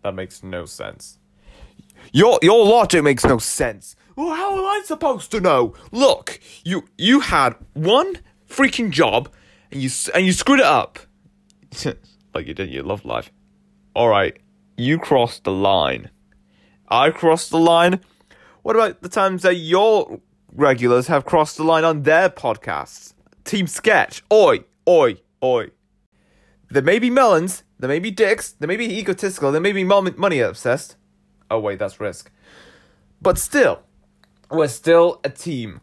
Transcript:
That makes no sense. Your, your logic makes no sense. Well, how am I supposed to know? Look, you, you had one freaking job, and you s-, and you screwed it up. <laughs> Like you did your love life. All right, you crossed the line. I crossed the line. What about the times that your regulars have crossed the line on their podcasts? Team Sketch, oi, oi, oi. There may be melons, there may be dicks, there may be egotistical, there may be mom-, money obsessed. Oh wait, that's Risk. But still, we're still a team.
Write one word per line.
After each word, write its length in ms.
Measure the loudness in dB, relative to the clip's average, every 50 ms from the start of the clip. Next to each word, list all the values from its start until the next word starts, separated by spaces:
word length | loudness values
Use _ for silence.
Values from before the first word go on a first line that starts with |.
That 120 | _ -8 -10
makes 300 | -8 -12 -14 -16 -20 -16
no 220 | -14 -12 -12 -14
sense. 540 | -14 -16 -16 -16 -16 -16 _ -20 -20 -20 _ _ _ _ _ _ -20 -20 -20 -20 -20 _ _ -20 _ _ _ -20 -6
Your, 280 | _ 4 4 4 4 4
your 240 | 4 6 6 6 6
logic 380 | 6 6 4 4 4 2 2 4
makes 200 | 2 0 2 2
no 140 | 0 0 0
sense. 580 | -2 -6 -6 -4 -6 -6 -6 -12 -20 -20 -20 _ _ _ _
Well, 200 | -8 -6 -6 -6
how 220 | -6 -4 -4 -4 -4
am 80 | -4
I 160 | -4 -4 -6 -6
supposed 460 | -8 -10 -4 -2 -4 -4 -4 -8 -8
to 80 | -8 -2
know? 340 | 0 2 2 2 0 -2 -4 -14 -20 -14
Look, 480 | -4 0 2 2 2 0 -4 -16 -16 -16 _ -20 -20 -16 _
you, 220 | -6 -6 -6 -6 _ _ -6
you 240 | 0 2 2 2
had 340 | 2 2 0 2 2 2 0 -4 -20 -18 _
one 440 | -6 -2 2 2 2 2 0 -6 -12 -14 _ _ _ _ _
freaking 420 | -2 0 0 0 0 -2 -6 -4
job, 400 | 0 0 0 2 2 0 -2 -4 _ _ _ _ _ _ _ _
and 100 | -10 -8
you 60 | -6 -6
s-, 220 | -6 -6 -8 -2
and 160 | -2 0 2
you 60 | 2
screwed 280 | 0 0 2 2 4 4
it 60 | 4
up. 340 | 4 2 0 0 -4 _ -20 -20 _ _ _ _ _ _ _ _ _ _ _ _ _
<laughs> 240 | -18 -10 -10 -10 -10 -10 _ _ _ _ _ _ _
Like 140 | -12 -12 -12
you 60 | -12
did 160 | -12 -12 -10
your 140 | -10 -12 -8
love 220 | -8 -8 -10 -8
life. 260 | -10 -10 -10 -10 -12 _ _ _ _ _ _ _ _ _ _ _ _ _
All 160 | 0 2 2
right, 280 | 4 2 2 0 -4 -10 _ _ _ _ _ _ _
you 240 | -6 -2 -2 -2 -2
crossed 460 | 0 0 2 2 2 0 -4 -8 _
the 80 | -6 -4
line. 560 | 0 0 2 2 2 0 0 -4 -6 -12 -18 _ _ _ _ _ _ _ _ _ _ _ _ _ _ _ _
I 200 | 0 2 2 2
crossed 380 | 0 0 0 0 0 0 -2 -4
the 80 | -2 0
line. 440 | 2 4 4 4 4 2 0 -2 _ _ _ _ _ _ _ _ _ _ _ _
What 140 | _ 0 2
about 260 | 2 2 0 -2 _
the 80 | -18 -8
times 340 | -4 -2 -2 0 -2 0 0
that 120 | 0 0
your 640 | 0 -2 0 2 2 4 4 2 2 0 -4 -10 -20 _ _ _ _ _ _ -4
regulars 540 | 0 2 2 2 2 2 2 2 2 2 0
have 180 | -2 -2 -2
crossed 300 | 0 0 0 0 0 -4
the 80 | -4 0
line 200 | 0 2 2 2
on 180 | 0 -2 0 0
their 260 | 2 2 4 2 0
podcasts? 840 | -2 -4 -6 -6 -6 -6 -8 -8 -8 -8 -10 -12 -18 -20 -20 -20 _ _ _ _ _ _ _
Team 220 | -8 -6 -6 -6 -6
Sketch, 540 | -8 -4 0 2 2 2 2 0 -6 -18 _ _
oi, 340 | 4 4 6 4 2 0 -2 _ _ _ _ 2
oi, 280 | 4 4 4 2 0 -4 _ _ _ _ -2
oi. 260 | -2 -2 -2 -4 -6 _ _ _ _ _ _ _ _ _ _ _ _ _ _ _ _ _ _ _ _
There 120 | -2 -2 0
may 160 | 2 0 0
be 100 | 0 0
melons, 540 | 2 2 4 4 4 2 0 -4 -8 -12 _ _ _ _
there 80 | -6 -6
may 120 | -4 -4
be 120 | -6 -8
dicks, 400 | -2 -2 0 0 0 -2 -4 -16
there 160 | -12 _ -8 -6
may 80 | -6
be 240 | -6 -6 -8 -8 -8
egotistical, 520 | -6 -6 -6 -6 -6 -8 -6 -4 -4 -2
there 100 | -2 0
may 100 | -2 -2
be 120 | -2 -2 0
mom-, 300 | 2 2 2 2 0 -4 -2
money 220 | -2 -2 0 0
obsessed. 580 | -2 -2 -4 -6 -4 -4 -4 -4 -4 -14 -20 _ _ _ _ _ _ _ _ _ _ _
Oh 100 | -6 -4
wait, 200 | -4 -4 -6 -6
that's 200 | -8 -10 -8 _
Risk. 320 | -10 -10 -10 -12 -20 _ _ _ _ _ -20 -20 -20 -20 _ _ _ _ _ _ _ _ _ _
But 160 | 0 0 0 0
still, 460 | -2 -2 2 2 2 2 2 -2 _ _ _ _ _ _ _ _ _ _ _ _ _ _
we're 160 | -2 -2 -2 -2
still 540 | -2 -6 _ 4 4 6 6 4 2 -4 _
a 60 | -20
team. 500 | -20 -14 -10 -8 -8 -8 -8 -10 -14 -18